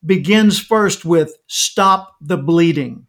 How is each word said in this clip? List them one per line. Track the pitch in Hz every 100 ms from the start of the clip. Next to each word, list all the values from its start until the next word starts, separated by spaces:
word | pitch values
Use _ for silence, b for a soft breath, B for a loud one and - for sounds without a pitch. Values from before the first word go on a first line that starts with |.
begins | 160 180 147 214 214 196
first | - 220 208 - 165
with | 170 156 - _
stop | - - - 196 190 - _
the | 147 180
bleeding. | 139 170 170 151 127 120